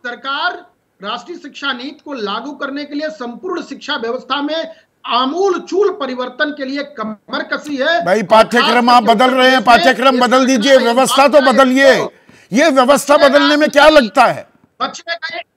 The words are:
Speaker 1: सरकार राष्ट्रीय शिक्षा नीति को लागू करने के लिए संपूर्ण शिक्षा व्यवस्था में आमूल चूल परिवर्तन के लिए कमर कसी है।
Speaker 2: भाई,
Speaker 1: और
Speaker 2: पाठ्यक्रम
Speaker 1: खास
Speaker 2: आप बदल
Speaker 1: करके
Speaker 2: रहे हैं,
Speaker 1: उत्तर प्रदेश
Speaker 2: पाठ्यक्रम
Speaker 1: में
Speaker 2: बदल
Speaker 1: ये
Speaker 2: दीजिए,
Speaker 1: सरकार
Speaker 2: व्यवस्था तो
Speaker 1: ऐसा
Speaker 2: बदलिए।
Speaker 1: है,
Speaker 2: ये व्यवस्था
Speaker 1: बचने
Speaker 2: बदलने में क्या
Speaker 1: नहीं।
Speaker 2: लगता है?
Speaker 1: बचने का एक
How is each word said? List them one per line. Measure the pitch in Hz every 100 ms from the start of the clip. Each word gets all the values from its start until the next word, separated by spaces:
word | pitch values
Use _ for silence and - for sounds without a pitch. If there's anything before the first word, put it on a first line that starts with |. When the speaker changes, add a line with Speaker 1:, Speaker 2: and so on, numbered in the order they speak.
| 247
Speaker 1:
सरकार | 233 262 285 339 359 - _ _ _
राष्ट्रीय | 202 240 - 349
शिक्षा | 285 208 277
नीति | 247 262 294 -
को |
लागू | 277 202 214 262
करने | 294 277 277 285
के | 294
लिए | 311
संपूर्ण | 311 240 233 370 339
शिक्षा | - 226 - 294
व्यवस्था | 226 247 - 285
में | 285 320 320 - _ _ -
आमूल | 233 269 330 392 349
चूल | - 349 403
परिवर्तन | - 269 247 254 - 302
के | 285 262
लिए | 285
कमर | 277 - 220 214 _ 269
कसी | 294 294 302 277
है। | 285 339 339
Speaker 2:
भाई, | 202
Speaker 1:
और | 196
Speaker 2:
पाठ्यक्रम | 220 220 226 277 240 240
Speaker 1:
खास | 240
Speaker 2:
आप |
बदल | 220 226 254
Speaker 1:
करके | 262
Speaker 2:
रहे | 254
हैं, | 262
Speaker 1:
उत्तर | 254
प्रदेश | 240 269
Speaker 2:
पाठ्यक्रम | 247 262
Speaker 1:
में | 254
Speaker 2:
बदल | 247 254 262
Speaker 1:
ये | 262
Speaker 2:
दीजिए, | 220
Speaker 1:
सरकार | 269 233
Speaker 2:
व्यवस्था | 233 254 262 277
तो | 285
Speaker 1:
ऐसा | 269
Speaker 2:
बदलिए। | 233 262 254 277
Speaker 1:
है, | 220 - _ _ _ _
Speaker 2:
ये | 202 320
व्यवस्था | 269 247 285 - 294
Speaker 1:
बचने | 285
Speaker 2:
बदलने | 285 285 294
में | 302
क्या | 285 294
Speaker 1:
नहीं। | 311
Speaker 2:
लगता | 226 - 226
है? | 139 - _ _ _
Speaker 1:
बचने | 269 - - 339
का | 320 339
एक | -